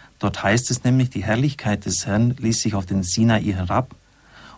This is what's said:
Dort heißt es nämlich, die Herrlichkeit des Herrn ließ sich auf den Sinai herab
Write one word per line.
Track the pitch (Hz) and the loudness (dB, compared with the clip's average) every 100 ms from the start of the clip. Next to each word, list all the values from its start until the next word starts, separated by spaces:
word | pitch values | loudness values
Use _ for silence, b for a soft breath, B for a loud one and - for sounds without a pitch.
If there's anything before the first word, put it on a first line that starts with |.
| B _ | B _
Dort | 101 - | -4 0
heißt | 98 113 127 | 2 2 0
es | 123 | -2
nämlich, | 127 127 127 | 2 2 2
die | - | -2
Herrlichkeit | 98 113 147 - 107 101 104 | -2 0 0 -2 -2 -2 -2
des | 92 - | -4 -2
Herrn | 101 120 123 | 2 2 2
ließ | 113 117 | 0 0
sich | 113 | 0
auf | 101 92 | -2 -2
den | 98 | -2
Sinai | 90 - 113 110 | 0 2 4 4
herab | 98 92 87 101 131 - B B B B B | 0 -2 -2 -2 -4 -10 B B B B B